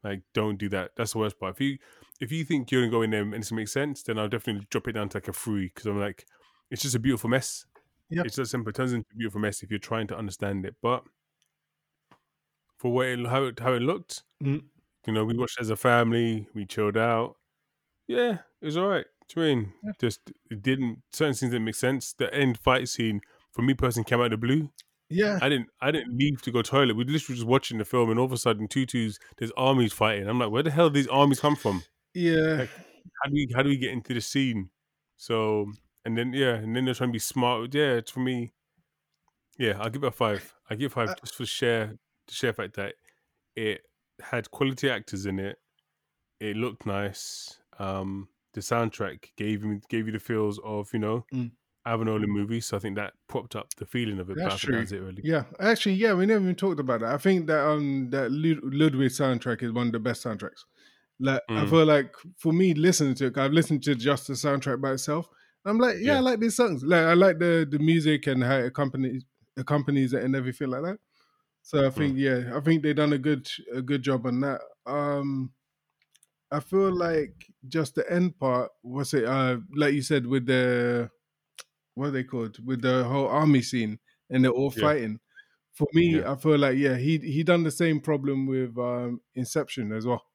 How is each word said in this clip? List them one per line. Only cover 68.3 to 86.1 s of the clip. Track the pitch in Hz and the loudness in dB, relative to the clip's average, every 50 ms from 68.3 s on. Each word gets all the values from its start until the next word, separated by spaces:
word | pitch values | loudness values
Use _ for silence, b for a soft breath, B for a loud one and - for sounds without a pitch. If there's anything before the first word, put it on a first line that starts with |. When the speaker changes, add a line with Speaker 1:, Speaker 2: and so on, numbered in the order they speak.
| 135 127 123 | 2 2 4
Speaker 2:
how | 120 139 | 4 2
it | 135 120 | 2 2
accompanies, | 127 131 - 147 135 127 131 131 131 117 131 131 _ _ _ _ _ _ | 0 0 0 -2 -2 0 -2 -4 -2 -4 -6 -10 _ _ _ _ _ _
accompanies | - 127 - 147 147 135 143 143 139 135 123 123 | -10 -4 0 0 0 2 2 2 2 2 2 0
it | 123 107 | 0 0
and | 131 135 | 0 -2
everything | 135 123 123 120 - 151 131 | -2 -2 -4 -6 -6 -6 -6
like | 123 131 151 | -4 -4 -4
that. | 175 202 220 _ _ _ _ _ _ _ _ _ _ _ _ _ | -6 -6 -8 _ _ _ _ _ _ _ _ _ _ _ _ _
So | - - 147 139 | -2 2 2 2
I | 135 | 2
Speaker 1:
Mm. | 131 | 2
Speaker 2:
think, | - 151 143 135 | 2 0 0 2
yeah, | 131 139 135 131 123 123 120 120 | 2 2 2 2 0 0 -2 -4
I | 147 | -2
think | 139 160 165 160 143 | 2 4 4 4 4
they | 151 147 | 2 2
done | 147 151 147 147 | 4 2 2 2
a | 135 | 2
good, | 131 151 151 131 131 - - - - - 120 | 2 0 0 0 -2 -10 -12 -12 -12 -8 -8
a | 131 127 | -8 -4
good | 123 143 139 120 | -2 -2 -2 0
job | 139 131 123 117 | 0 0 0 0
on | 127 120 123 | 0 0 0
that. | 139 139 135 - - - - _ _ | 0 -2 -2 -4 -8 -14 -20 _ _
Um, | 131 135 147 147 147 143 143 139 139 139 135 131 127 _ _ _ _ _ _ _ _ _ _ _ _ _ _ _ _ _ _ _ _ | -6 -4 -2 -2 -2 -2 -2 -2 -2 -4 -4 -6 -8 _ _ _ _ _ _ _ _ _ _ _ _ _ _ _ _ _ _ _ _
I | 139 147 | -6 -6
feel | 143 - 185 190 196 190 185 | -6 -2 0 2 2 2 2
like | 175 175 170 165 160 147 - - - - _ _ _ - | 0 0 0 0 0 -2 -2 -8 -20 -20 _ _ _ -18
just | 131 - 160 151 131 _ | -4 -2 -2 -2 0 _
the | 131 - - | -4 -2 0
end | 175 175 180 180 - _ | 2 2 2 0 0 _
part, | 139 131 123 123 123 - _ _ | 0 0 2 0 0 -2 _ _
what's | _ 123 123 139 139 - - | _ -10 -6 -6 -4 0 2
it, | 139 113 | 2 2
uh, | 120 131 135 131 127 127 120 110 - - | 2 2 2 2 2 0 -2 -4 -6 -2
like | 143 151 143 139 | 0 2 2 2
you | 143 | 0
said, | 131 - 156 139 120 | 0 2 0 0 2
with | 120 135 135 120 | 2 0 0 2
the, | 120 131 127 127 123 123 123 120 120 120 120 120 117 _ _ _ _ _ _ _ _ _ - - _ _ _ _ _ _ | 2 2 4 4 4 2 2 0 0 0 0 -2 -4 _ _ _ _ _ _ _ _ _ -20 -20 _ _ _ _ _ _
what | 123 139 | -4 -4
are | 147 | -2
they | 135 131 127 | -2 -2 -4
called? | 131 - 123 113 110 107 - 117 | -4 -4 -6 -6 -6 -8 -12 -6
With | 123 131 123 | -4 -4 0
the | 123 127 127 127 123 | 2 2 2 4 2
whole | 117 131 139 135 | 2 0 0 2
army | 98 113 147 156 151 143 127 | 2 2 4 6 6 6 6
scene | 117 - - 123 113 107 107 - _ _ _ _ _ _ | 4 2 -2 -2 -2 -2 -4 -8 _ _ _ _ _ _
and | 127 131 127 | 2 4 4
they're | 127 | 4
all | 120 123 139 139 131 | 4 2 0 -2 0
Speaker 1:
Yeah. | 110 | 2
Speaker 2:
fighting. | - 151 151 147 117 110 107 113 _ b b b b b b b b _ _ | 2 4 4 2 0 -4 -6 -8 _ b b b b b b b b _ _
For | - 151 143 - | -2 -2 4 4
me, | 165 175 170 | 6 6 6